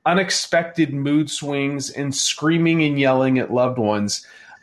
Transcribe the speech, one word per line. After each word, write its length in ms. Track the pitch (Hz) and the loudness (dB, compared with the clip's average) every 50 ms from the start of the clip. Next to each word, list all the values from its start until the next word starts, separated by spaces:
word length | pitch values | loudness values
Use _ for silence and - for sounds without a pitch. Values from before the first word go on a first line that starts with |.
| - | -2
unexpected 880 | 156 175 190 185 180 - - - - 175 165 170 170 - 165 160 135 139 | 0 2 2 0 0 -4 -4 -4 0 0 0 0 -2 0 -2 0 0 0
mood 360 | 139 139 143 147 156 151 143 | -4 -2 2 2 2 0 0
swings, 600 | - - 151 143 143 139 139 139 143 139 135 - | -6 -8 -6 -4 -4 -2 -2 -4 -4 -6 -8 -8
and 240 | - 135 143 139 135 | -8 -6 -6 -4 -2
screaming 720 | - - - - - 151 156 165 165 170 165 165 165 156 | -2 -2 -2 -2 0 0 2 2 2 2 2 2 2 2
and 160 | 147 147 139 | 2 2 2
yelling 400 | 139 131 131 131 131 131 131 127 | 2 4 4 4 4 4 2 2
at 120 | - - | 0 0
loved 260 | 113 123 123 123 123 123 | 0 0 0 0 0 0
ones. 460 | 107 104 107 104 104 101 - - - - - - - - - - | 0 0 0 0 0 -2 -4 -8 -10 -16 -20 -20 -20 -20 -20 -14